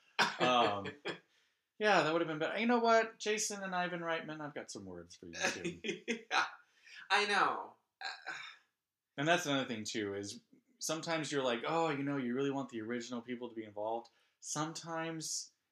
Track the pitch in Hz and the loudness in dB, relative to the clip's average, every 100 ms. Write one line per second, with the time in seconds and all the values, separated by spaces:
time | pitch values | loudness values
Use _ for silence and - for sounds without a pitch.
0 | _ - - - 127 120 110 101 98 - | _ 0 0 4 6 6 6 2 -4 -8
1 | 98 82 _ _ _ _ _ _ 214 185 | -8 -10 _ _ _ _ _ _ 6 6
2 | 151 170 160 151 160 202 233 240 226 226 | 6 4 2 0 0 2 4 4 8 6
3 | 220 - 214 214 - 202 190 180 175 175 | 6 -2 -2 0 -2 -4 -4 -2 -2 -2
4 | 165 160 151 156 147 131 107 110 95 87 | -2 -2 -4 -8 -8 -8 -10 -10 -10 -12
5 | 85 - 90 80 185 196 175 170 220 - | -14 -16 -12 -2 -2 -2 -6 -6 -6 -6
6 | - 226 - - - - _ _ - - | -4 -6 -2 0 0 -6 _ _ -20 -18
7 | - 202 208 196 147 - - - _ _ | 0 2 4 4 4 0 -8 -14 _ _
8 | - - - - - - _ _ _ _ | -12 -10 -10 -10 -12 -16 _ _ _ _
9 | _ - 151 175 147 139 131 113 104 113 | _ -2 4 4 4 0 0 -4 -4 -2
10 | 101 98 101 120 - _ _ _ - 160 | -2 -2 -6 -10 -16 _ _ _ -4 -4
11 | 165 160 143 143 127 117 147 165 165 139 | -2 -2 0 0 2 2 0 2 2 2
12 | 139 139 123 123 139 139 127 117 107 120 | 0 0 0 0 0 0 -4 -6 -4 -4
13 | 117 123 113 120 120 110 107 104 107 117 | -4 -8 -6 -8 -8 -10 -12 -6 -4 -4
14 | - _ _ _ - 151 160 156 165 165 | -6 _ _ _ -6 -4 -4 -6 -8 -6
15 | 165 160 151 - - _ _ | -4 -6 -6 -6 -8 _ _